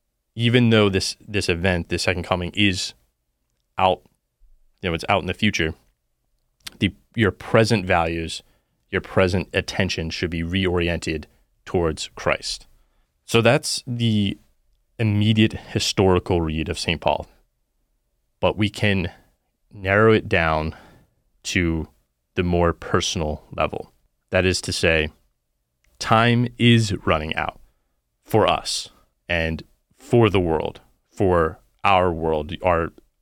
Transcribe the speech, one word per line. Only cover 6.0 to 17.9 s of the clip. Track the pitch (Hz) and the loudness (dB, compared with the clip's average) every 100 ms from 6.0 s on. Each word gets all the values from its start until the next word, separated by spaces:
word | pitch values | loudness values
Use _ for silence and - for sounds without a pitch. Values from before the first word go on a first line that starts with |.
| _ _ _ _ _ _ - - | _ _ _ _ _ _ -18 -4
the, | 101 - _ | -4 -4 _
your | - 104 | -2 -2
present | - - 113 110 117 | -2 0 2 2 2
values, | 90 90 82 85 82 - - _ _ _ _ | 2 0 0 -4 -6 -10 -16 _ _ _ _
your | 95 | -6
present | - - 95 95 82 | -2 0 2 0 -2
attention | 95 - - 92 - 82 | -4 -4 -4 -4 -4 -6
should | - 87 | -6 -6
be | 82 | -4
reoriented | 82 95 92 87 85 85 - 80 - _ _ _ | -4 -2 -2 0 -2 -2 -4 -8 -8 _ _ _
towards | - 92 82 78 - | -6 -2 -2 -4 -10
Christ. | - - - - - - _ _ _ _ _ - | -6 -2 -2 -4 -12 -14 _ _ _ _ _ -2
So | 113 | 2
that's | 113 143 - - - | 4 2 0 -8 -6
the | 120 117 107 98 - _ _ _ _ _ - | -2 0 2 0 -4 _ _ _ _ _ -4
immediate | 113 104 107 110 110 | 0 2 4 4 2
historical | - - - - - 95 90 - 87 | 0 -6 -4 -2 2 4 4 2 0
read | 80 80 76 | 0 -2 -4
of | 82 | -4
Saint | - 82 | -4 -2
Paul. | - - - _ _ _ _ _ _ | -2 -2 -6 _ _ _ _ _ _